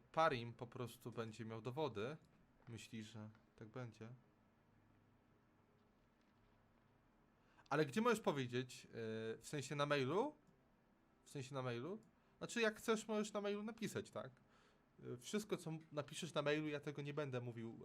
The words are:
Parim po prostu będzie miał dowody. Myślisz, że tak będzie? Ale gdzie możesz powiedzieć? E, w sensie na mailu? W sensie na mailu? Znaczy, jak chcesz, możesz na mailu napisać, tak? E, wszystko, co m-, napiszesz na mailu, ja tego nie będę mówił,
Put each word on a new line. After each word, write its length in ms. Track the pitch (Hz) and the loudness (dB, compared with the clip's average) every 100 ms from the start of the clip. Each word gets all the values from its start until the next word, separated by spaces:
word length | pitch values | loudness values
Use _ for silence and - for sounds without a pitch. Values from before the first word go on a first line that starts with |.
| - | -4
Parim 420 | - 160 127 117 | 6 6 6 -2
po 140 | 117 117 | -6 -8
prostu 440 | - 120 - 123 | -4 -6 -6 -8
będzie 340 | 113 113 107 110 | -4 -4 -4 -6
miał 160 | 113 | -4
dowody. 560 | 117 131 151 101 117 156 - - - - - | -4 0 0 0 -2 -4 -12 -20 -20 -20 -12
Myślisz, 400 | 113 - 113 107 | -12 -10 -10 -10
że 220 | 113 107 107 - - | -10 -12 -12 -20 -18
tak 120 | 107 | -12
będzie? 380 | 127 123 107 113 127 - _ _ _ _ - - - - - _ - _ _ _ - - _ - _ _ _ - - - - - - - _ - _ - - - | -8 -8 -8 -12 -14 -20 _ _ _ _ -20 -20 -20 -20 -20 _ -20 _ _ _ -20 -20 _ -20 _ _ _ -20 -20 -20 -20 -20 -20 -20 _ -20 _ -20 -18 0
Ale 160 | 143 143 | 4 4
gdzie 160 | 208 | 6
możesz 180 | 240 220 | 6 6
powiedzieć? 680 | 208 143 127 123 127 - - | 6 2 2 0 -2 -6 -10
E, 40 | 117 110 110 113 113 | -6 -4 -2 -2 -4
w 60 | - | -4
sensie 280 | 151 127 147 | -4 -2 0
na 100 | 147 | 4
mailu? 500 | 143 131 175 285 - - - _ _ _ _ _ _ - | 6 6 4 2 0 -20 -20 _ _ _ _ _ _ -12
W 60 | |
sensie 220 | 143 131 | -8 -6
na 80 | 139 | -2
mailu? 400 | 127 117 147 214 - _ _ - | -2 -2 -2 -6 -10 _ _ -10
Znaczy, 240 | 170 240 | -2 4
jak 140 | 220 220 | 4 4
chcesz, 300 | - 220 214 | 2 2 4
możesz 260 | 214 208 | 0 2
na 80 | 208 | 0
mailu 220 | 202 208 | 0 0
napisać, 480 | 214 226 196 - 107 | -2 -4 -2 -2 -4
tak? 200 | 110 127 - - - - - _ - | -6 -8 -12 -20 -20 -20 -20 _ -14
E, 140 | 127 123 | -8 -8
wszystko, 400 | - 214 214 180 | -2 -2 0 -4
co 120 | 165 | -4
m-, 100 | 160 - | -8 -6
napiszesz 420 | 147 139 151 160 | -6 -6 -6 -4
na 80 | 151 | 0
mailu, 260 | 147 151 151 | 4 4 2
ja 120 | 147 | -2
tego 220 | 151 143 | -4 -4
nie 120 | 143 | -4
będę 280 | 143 147 127 | -2 -2 -2
mówił, 380 | 120 117 113 - | -2 -4 -6 -8